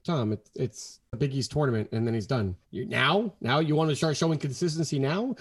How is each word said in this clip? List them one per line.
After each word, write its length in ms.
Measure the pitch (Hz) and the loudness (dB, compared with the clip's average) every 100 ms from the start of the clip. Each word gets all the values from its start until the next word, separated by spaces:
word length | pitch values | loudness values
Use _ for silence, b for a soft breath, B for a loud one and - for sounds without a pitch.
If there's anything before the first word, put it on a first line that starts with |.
Tom, 280 | - 156 107 | -2 0 0
it, 160 | 104 - | -2 -6
it's 460 | - 127 - - - _ | -4 -4 -6 -16 -18 _
the 60 | 113 | -2
Big 180 | 139 | -2
East 160 | 135 - | 0 -2
tournament, 380 | 147 139 113 104 | 0 2 0 0
and 140 | 113 117 | -2 0
then 80 | |
he's 120 | 113 92 | -2 0
done. 300 | 127 98 90 _ | 0 -2 -4 _
You, 160 | - 110 | -8 -2
now, 480 | 120 135 196 226 - | 2 4 2 0 -4
now 180 | 117 147 | 0 2
you 160 | 156 | 2
wanna 220 | 151 156 139 | 2 2 2
start 200 | 160 139 | 0 2
showing 220 | 165 151 | 2 0
consistency 600 | 143 127 175 156 151 147 | -2 -2 -2 0 -2 0
now? 360 | 156 185 254 B | 0 0 -2 B